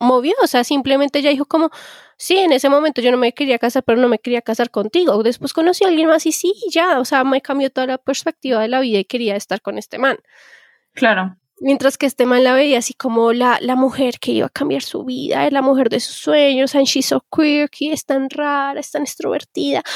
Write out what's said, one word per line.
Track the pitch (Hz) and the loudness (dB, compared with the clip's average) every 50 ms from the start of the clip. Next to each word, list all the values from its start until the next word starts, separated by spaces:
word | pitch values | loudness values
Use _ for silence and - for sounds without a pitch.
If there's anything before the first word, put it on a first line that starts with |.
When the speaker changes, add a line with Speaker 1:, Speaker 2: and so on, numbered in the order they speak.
Speaker 1:
movió, | 233 247 254 254 240 302 427 539 480 | 0 2 2 2 2 0 0 0 0
o | - | 2
sea, | - 247 - | 2 0 0
simplemente | - 302 277 247 269 269 277 285 285 - 294 | 0 -2 -2 0 0 0 0 0 0 0 0
ella | 277 294 | 0 0
dijo | 294 262 285 | 0 0 -2
como, | - - 320 330 311 - - - - - - - _ _ _ | -2 0 0 0 0 -2 -8 -20 -20 -20 -20 -20 _ _ _
"Sí, | - - 359 381 | -4 0 0 2
en | 392 339 285 | 4 4 2
ese | 262 - 277 | 2 4 2
momento | 277 285 302 311 277 - | 2 4 2 0 -2 0
yo | 233 247 247 | 0 2 2
no | 254 | 2
me | 247 233 - | 2 0 0
quería | - 294 269 247 233 | -2 -2 0 0 0
casar, | - 240 - 269 - | 0 0 -2 -2 0
pero | - 233 226 | 2 2 2
no | 254 240 | 4 2
me | 214 214 | 2 0
quería | - 247 240 233 - | -2 -4 -4 -4 -2
casar | - 226 - 240 226 | -4 -2 -2 -2 -2
contigo. | - 220 202 214 - 339 359 311 202 208 220 | -2 -4 -4 -2 0 2 2 2 2 2 2
Después | 226 247 - - 277 - | 0 -2 -2 -6 -6 -2
conocí | - 320 339 359 - 403 | 0 0 2 2 2 2
a | 381 | 2
alguien | 339 311 320 320 | 2 2 4 2
más | 320 320 - | 2 2 2
y | 330 302 | -2 -4
sí, | - - 349 415 - 480 381 - | -2 -2 -2 -2 -2 -6 -4 0
ya, | 330 339 359 339 262 | 0 2 2 2 0
o | 254 | 0
sea, | - 294 269 262 | 0 0 0 2
me | 269 269 269 | 2 0 0
cambió | - - 277 277 277 269 | -2 -2 -2 -2 -2 -2
toda | - 262 262 | -2 -4 -4
la | 254 262 262 | -4 -4 -6
perspectiva | - - 277 - - 330 320 _ _ 262 247 220 220 | -4 -4 -6 -4 -4 -6 -6 _ _ -2 0 0 0
de | 226 | 0
la | 247 262 | 0 0
vida | 269 247 220 196 | 0 2 0 0
y | 196 | -2
quería | - - 247 240 220 196 | -2 -4 -4 -2 -2 -2
estar | 208 - _ 185 214 | -4 -4 _ -8 -6
con | - - 208 208 | -6 -8 -8 -8
este | 208 - - - | -10 -10 -6 -2
man". | 247 269 240 - _ _ _ - - - - - _ _ _ _ _ _ _ | 0 0 0 -2 _ _ _ -20 -20 -20 -20 -20 _ _ _ _ _ _ _
Speaker 2:
Claro. | - 262 226 208 185 185 190 185 _ _ _ _ _ | 0 2 2 2 2 -2 -6 -8 _ _ _ _ _
Speaker 1:
Mientras | - 269 277 - 254 269 269 | 0 0 0 2 2 -2 0
que | - 302 | 0 -4
este | 269 - - 247 | -4 0 0 0
man | 247 247 247 254 | 2 4 4 4
la | 254 254 | 4 4
veía | 262 294 285 269 240 | 4 4 2 2 0
así | 233 - - | 0 -4 -10
como | _ - 262 226 233 226 233 233 | _ -6 -2 0 2 2 2 2
la, | 240 247 - - - | 2 2 2 2 0
la | - 240 254 | 0 -2 0
mujer | 254 262 269 - - 277 247 240 - | 2 2 0 0 0 -2 -2 -2 -4
que | - - 240 | -4 -2 -2
iba | 220 - | -2 -2
a | 254 | -4
cambiar | - - 285 285 277 277 - | -4 -4 -4 -2 -2 -4 -6
su | - - - - | -8 -10 -10 -8
vida, | 254 254 254 - - - - - 294 | -8 -8 -6 -4 -4 -2 0 0 0
la | 285 277 262 | 0 2 2
mujer | 269 269 262 262 226 | 2 2 2 2 0
de | - 240 | 0 -2
sus | 240 - - | -4 -6 -12
sueños, | - - 302 302 302 285 277 269 254 269 269 - | -8 -2 0 2 4 4 4 2 2 0 0 2
"and | 285 277 | 2 2
she's | 269 - 277 269 | 2 0 -2 -2
so | - 277 262 - _ - | 0 -2 -2 -4 _ 0
quirky, | - 311 302 294 294 294 285 - - 285 302 311 | 0 2 2 2 0 0 -2 -4 -6 -6 -4 -4
es | - - | -6 -4
tan | - 277 269 269 269 | -2 -2 -2 -2 -4
rara, | - - 294 294 285 285 277 277 277 - | -6 -6 -4 -2 -2 -2 -4 -4 -6 -8
es | 285 - | -10 -8
tan | - 294 302 | -6 -6 -6
extrovertida, | - - - 320 - - - - _ _ - 285 285 277 247 - - - | -6 -8 -8 -6 -4 -4 -4 -6 _ _ -6 -2 -2 -2 -2 -4 -6 -12